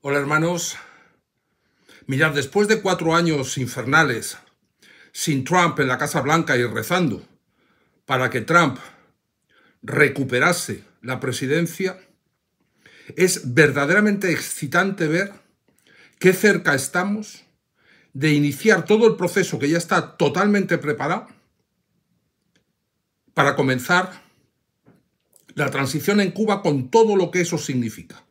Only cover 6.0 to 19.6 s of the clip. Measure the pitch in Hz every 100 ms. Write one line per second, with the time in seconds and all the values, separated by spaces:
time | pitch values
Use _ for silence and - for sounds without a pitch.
6 | 147 156 127 165 160 127 120 - 113 175
7 | 165 98 - _ _ _ _ _ _ _
8 | - 131 127 127 113 170 156 104 - -
9 | _ _ _ _ _ _ _ _ - -
10 | 143 135 131 123 156 175 - 104 - _
11 | 131 127 131 120 131 156 170 - 185 185
12 | _ _ _ _ _ _ _ _ _ -
13 | - - 180 - 131 123 147 135 143 190
14 | 214 196 190 151 - - 143 175 190 190
15 | 156 170 196 - _ _ _ _ _ _
16 | - _ 180 185 214 180 160 139 - 180
17 | 196 208 214 - _ _ _ _ _ _
18 | _ 135 156 147 147 139 220 185 - 214
19 | 226 - 175 202 180 127